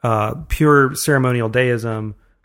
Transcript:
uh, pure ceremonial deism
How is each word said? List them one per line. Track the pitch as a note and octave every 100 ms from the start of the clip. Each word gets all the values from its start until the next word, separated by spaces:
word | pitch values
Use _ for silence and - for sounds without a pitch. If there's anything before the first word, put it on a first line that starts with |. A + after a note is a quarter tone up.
uh, | A#2+ A2 G#2+ B2+ -
pure | - D3+ D3 C3 D3
ceremonial | - C#3 B2+ B2 A2+
deism | A#2 B2+ A#2+ A#2 A2 G#2+ G#2+ _ _